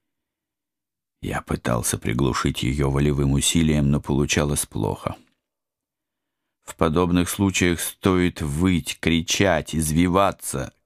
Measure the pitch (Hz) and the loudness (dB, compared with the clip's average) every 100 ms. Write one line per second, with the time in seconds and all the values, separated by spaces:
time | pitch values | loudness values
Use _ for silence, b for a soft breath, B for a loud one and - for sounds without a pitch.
0 | _ _ _ _ _ _ _ _ _ _ | _ _ _ _ _ _ _ _ _ _
1 | _ _ - - - - - 60 - - | _ _ -8 -6 -4 -4 -2 -2 -2 -4
2 | - 60 67 - 73 - 60 71 69 69 | -4 0 0 0 -2 -2 -4 0 0 2
3 | 73 69 69 69 - 82 80 76 71 71 | 0 2 2 2 2 2 2 2 2 0
4 | - 69 73 - 73 73 - 55 52 - | 0 -2 0 0 0 -2 -6 -6 -6 -4
5 | - - _ _ _ _ _ _ _ _ | -8 -10 _ _ _ _ _ _ _ _
6 | _ _ _ _ _ _ - - 82 78 | _ _ _ _ _ _ -18 -2 0 2
7 | 90 90 85 - 98 - 90 85 - - | 2 2 0 0 0 2 0 0 -4 -2
8 | 98 92 90 - 76 73 92 87 - - | 0 2 0 -2 -6 0 2 0 -2 -4
9 | 82 82 82 - 98 80 73 78 78 78 | 0 0 0 2 2 2 -2 -4 0 2
10 | 90 90 98 - - 67 64 _ | 2 4 2 -2 -8 -8 -8 _